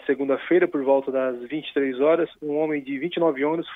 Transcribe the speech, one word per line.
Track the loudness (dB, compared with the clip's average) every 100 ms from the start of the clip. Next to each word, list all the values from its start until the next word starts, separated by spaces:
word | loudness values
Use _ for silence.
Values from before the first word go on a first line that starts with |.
segunda-feira, | 0 0 0 0 2 2 2
por | 0
volta | 2 2 2
das | -2 -2 -4 -6
vinte | -8 -4
e |
três | -2 -2 2
horas, | 4 4 0 -4
um | -4 -2
homem | 0 -2
de | -4 -6
vinte | -4 0
e |
nove | 0 2
anos | 0 -2 -6